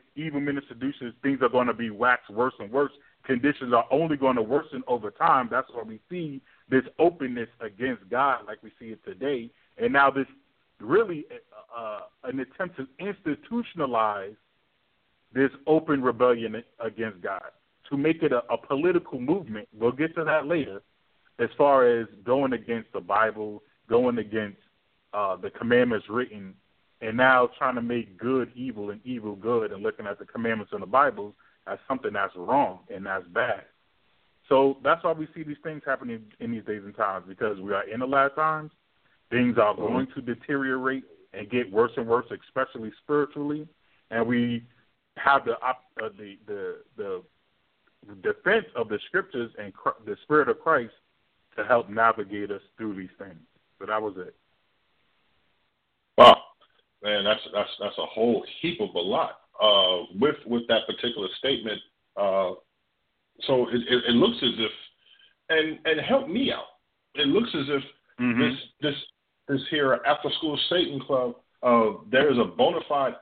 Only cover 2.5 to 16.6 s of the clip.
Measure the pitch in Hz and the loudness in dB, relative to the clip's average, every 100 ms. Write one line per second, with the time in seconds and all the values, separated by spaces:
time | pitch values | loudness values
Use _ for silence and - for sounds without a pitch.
2.5 | - 101 135 143 - _ _ - 120 139 | -4 -4 -2 -2 -4 _ _ -2 2 2
3.5 | - 123 120 - 139 165 143 131 123 107 | 0 2 2 4 2 2 2 2 2 2
4.5 | 143 - 127 131 123 104 - 165 135 117 | 0 -2 -8 -4 -4 -4 0 2 4 2
5.5 | 120 - 123 110 110 - 180 156 135 - | -2 -4 -8 -12 -14 -12 -10 -8 -10 -16
6.5 | _ - 131 127 - 170 170 127 120 113 | _ 0 0 2 2 2 2 -4 -6 -8
7.5 | - 113 98 131 110 95 123 139 123 107 | -10 -14 -6 -6 -6 -4 0 2 0 -6
8.5 | 107 110 - 113 107 - 92 139 127 117 | -16 -18 -18 -18 -16 -14 -8 -6 -6 -8
9.5 | _ _ - 120 139 139 135 131 - _ | _ _ -4 0 4 4 2 -4 -10 _
10.5 | _ _ - - 196 214 156 - - _ | _ _ -12 0 2 2 -4 -10 -16 _
11.5 | 107 - 117 110 104 80 _ 127 131 127 | -20 -18 -12 -10 -10 -14 _ -8 -6 -6
12.5 | - 180 - 131 - 196 196 156 143 - | -8 -10 -10 -14 -10 -10 -8 -6 -6 -6
13.5 | 233 233 170 135 117 110 101 98 107 _ | -6 -6 -4 -2 0 0 -2 -8 -16 _
14.5 | _ _ _ _ _ _ _ _ 127 135 | _ _ _ _ _ _ _ _ 0 0
15.5 | - - 156 156 139 127 117 123 117 113 | 0 2 2 4 0 2 4 4 4 -2
16.5 | 110 | -8